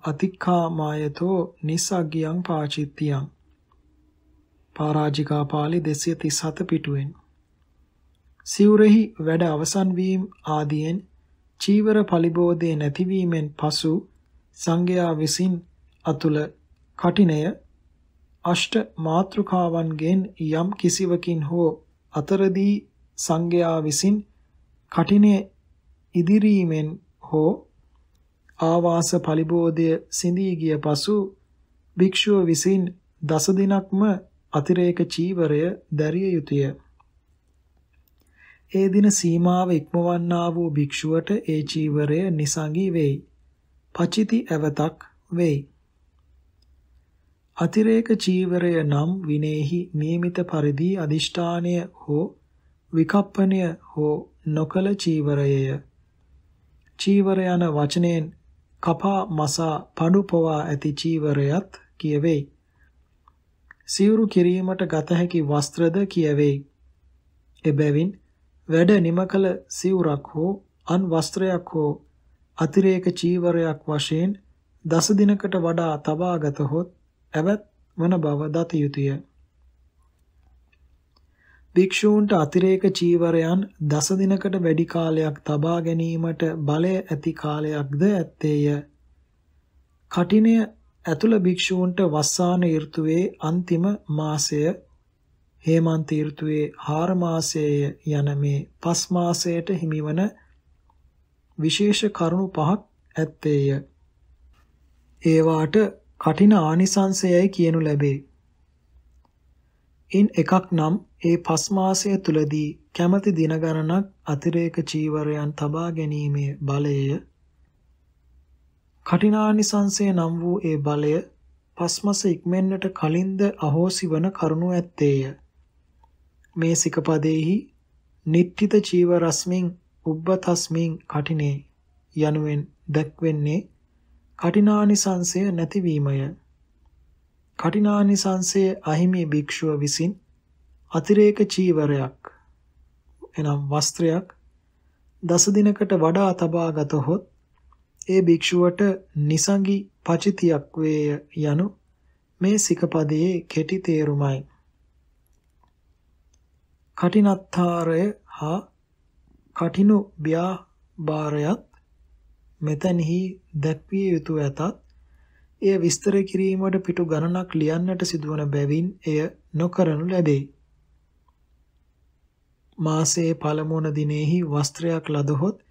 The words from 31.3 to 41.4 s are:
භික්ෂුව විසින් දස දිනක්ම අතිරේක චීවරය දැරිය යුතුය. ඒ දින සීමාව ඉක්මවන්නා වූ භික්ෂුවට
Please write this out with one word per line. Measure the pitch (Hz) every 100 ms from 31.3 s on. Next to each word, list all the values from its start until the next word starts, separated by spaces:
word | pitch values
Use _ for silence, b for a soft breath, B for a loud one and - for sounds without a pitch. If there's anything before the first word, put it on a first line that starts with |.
| - _ _ _ _ _ -
භික්ෂුව | 190 - 208 202 170
විසින් | 160 190 196 180 - _ -
දස | 151 156 190
දිනක්ම | 190 196 196 190 196 214 190 - _ -
අතිරේක | 147 143 175 175 170 170
චීවරය | - 180 180 156 147 170 208 -
දැරිය | 151 151 175 190
යුතුය. | 170 139 143 139 - _ _ _ _ _ _ _ _ _ _ _ _ _ _ b b b b b
ඒ | 190 196
දින | 202 208
සීමාව | - 170 170 175 180 180
ඉක්මවන්නා | 160 147 175 175 175 175 175 170
වූ | 165 170
භික්ෂුවට | 147 143 - 156 165 165 202